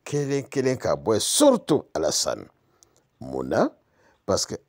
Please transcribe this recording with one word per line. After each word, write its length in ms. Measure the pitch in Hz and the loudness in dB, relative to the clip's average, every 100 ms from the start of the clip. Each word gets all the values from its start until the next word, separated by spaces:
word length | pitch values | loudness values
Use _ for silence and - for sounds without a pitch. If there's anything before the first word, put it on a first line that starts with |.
| - | -6
kelen 380 | 147 139 139 131 | -4 -2 -4 -4
kelen 300 | 139 131 131 | -2 0 0
ka 180 | 90 73 | -2 -2
bɔ 180 | 73 | 0
yen, 60 | 113 | 0
surtout 680 | - - 285 247 - 147 - - | 0 4 6 6 2 0 0 -2
Alassane. 500 | 78 - - 58 - _ _ _ _ _ _ _ | -2 0 -2 -4 -10 _ _ _ _ _ _ _
Mun 300 | - 65 65 | -10 -8 -2
na? 200 | 78 247 - _ _ _ _ - | 0 0 -4 _ _ _ _ -2
Parce 180 | 92 - | -2 -2
que 80 | - | -10